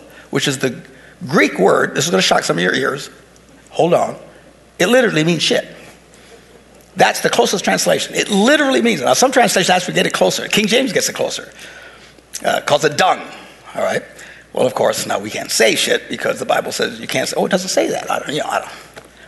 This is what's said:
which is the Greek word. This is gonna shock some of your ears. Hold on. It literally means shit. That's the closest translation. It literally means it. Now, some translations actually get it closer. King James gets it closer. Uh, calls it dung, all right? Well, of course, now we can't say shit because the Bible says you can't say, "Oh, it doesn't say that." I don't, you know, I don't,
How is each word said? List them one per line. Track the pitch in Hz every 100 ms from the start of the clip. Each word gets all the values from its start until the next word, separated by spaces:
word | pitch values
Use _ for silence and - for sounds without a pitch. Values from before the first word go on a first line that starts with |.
| - - -
which | 143 143
is | 127
the | 131 117 - - - - 127
Greek | 160 294 -
word. | 185 143 135
This | - 143
is |
gonna | 190
shock | 185 175 -
some | 160
of |
your | 180
ears. | 131 131 135 - - - - - - -
Hold | - 160
on. | 156 110 - - - - - - -
It | 185
literally | 247 233 160
means | 156 170
shit. | - 247 - - - - - - - - - - - - - -
That's | 196 -
the | 170
closest | - 233 196
translation. | - 196 - 165 - -
It | 165
literally | 202 220 302 285 254
means | 233 190
it. | 127
Now, |
some | 127 262
translations | 269 220 - 180
actually | 185 -
get | 165 -
it |
closer. | - 185 180 -
King | - 214
James | 226 262
gets | 160 -
it |
closer. | - - - - - - - - - - - - -
Uh, | - -
calls | - 147 180
it | 147
dung, | 185 135 - - - - - -
all |
right? | 98 - - - - - -
Well, | - 123
of |
course, | - 113 110 113
now | 107
we | 104
can't | - -
say | - 220 165
shit | - 117 -
because | - 120 113
the | 120
Bible | - -
says | - 117 117
you | 113
can't | 135 123
say, | -
"Oh, | -
it |
doesn't | 190 185
say | - 320
that." | - -
I | -
don't, | -
you | -
know, | -
I | -
don't, | - - - - - -